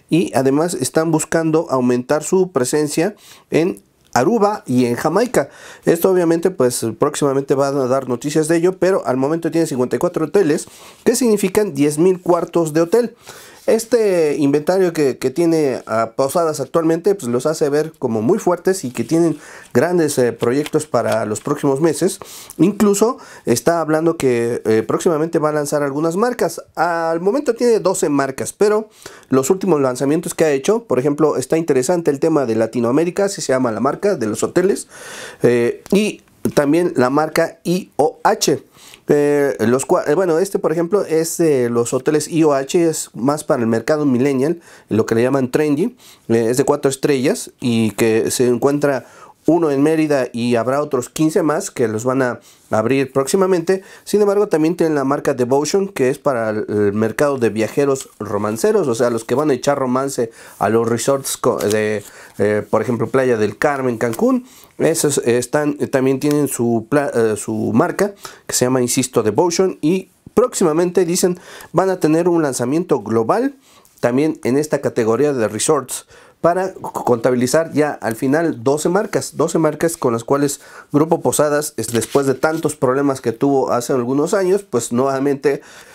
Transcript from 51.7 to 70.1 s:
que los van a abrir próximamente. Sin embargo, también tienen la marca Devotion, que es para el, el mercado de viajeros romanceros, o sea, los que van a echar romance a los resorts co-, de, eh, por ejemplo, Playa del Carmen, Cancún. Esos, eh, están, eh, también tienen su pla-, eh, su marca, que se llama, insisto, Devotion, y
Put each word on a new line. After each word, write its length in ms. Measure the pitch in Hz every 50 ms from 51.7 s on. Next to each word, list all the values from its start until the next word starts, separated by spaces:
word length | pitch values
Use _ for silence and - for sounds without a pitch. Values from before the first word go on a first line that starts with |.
que 160 | - - 123
los 180 | 110 110 107 117
van 160 | 127 127 135
a 180 | 131 123 113 - - - - _ _ -
abrir 420 | 110 110 107 120 135 135 135 131
próximamente. 720 | - 135 139 139 - 196 185 185 190 170 160 - 190 190 - - - - -
Sin 180 | - - 208
embargo, 260 | 208 202 196 202 208
también 300 | 202 - 156 156 160 175
tienen 180 | - 170 160 151
la 80 | 143 131
marca 300 | 135 143 143 - 151 139
Devotion, 560 | 123 123 120 135 139 151 151 - 196 196 190
que 200 | - - 127 127
es 100 | 139 -
para 320 | - 147 131 117 113 110
el, 140 | 107 107 - -
el 240 | 104 104 104 101 98
mercado 440 | 107 110 110 107 - 147 143 139
de 120 | 127 117 110
viajeros 600 | 98 107 107 104 - 147 143 139 135 135 - - _ -
romanceros, 680 | 107 101 101 101 107 104 110 120 - 214 220 208 170
o 80 | 135 113
sea, 140 | 113 123 120
los 160 | 117 - -
que 100 | - 120
van 140 | 131 151 151
a 60 | 131
echar 220 | 123 - 143 143 139
romance 520 | 131 127 123 127 135 139 139 - 117 113 - - - - - -
a 100 | 95 104
los 180 | 110 113 117
resorts 500 | 113 117 117 - 139 139 139 135 - -
co-, 200 | - - 127 107
de, 460 | - - 104 104 107 107 107 107 101 101 - - - - - -
eh, 260 | - 107 104 104 104 - -
por 140 | - 110 107
ejemplo, 260 | 123 123 113 117 113
Playa 260 | - 131 131 127 120
del 220 | 107 107 101 104
Carmen, 400 | - - 151 143 135 131 127 117
Cancún. 480 | 110 120 120 113 - 214 254 262 247 247 - - - - - _
Esos, 420 | - 135 151 165 165 - 147 139 - -
eh, 120 | 160 156
están, 380 | 123 123 - - 151 151 147 147 -
eh, 80 | 139
también 320 | - - 135 131 131 135 131
tienen 280 | 147 147 147 147 143
su 380 | 127 - - 120 117 117 113 107
pla-, 240 | - 143 147 139 135 -
eh, 200 | 120 113 110 107
su 360 | 101 - - 110 107 110 107 104
marca, 400 | 123 170 170 160 - 190 202 202 - - - - - _
que 80 | - -
se 120 | - 123
llama, 160 | 127 131 131
insisto, 420 | 123 120 - 135 123 - - 117 104
Devotion, 560 | 107 104 131 175 175 170 - 190 190 - -
y 280 | - 151 185 190 - -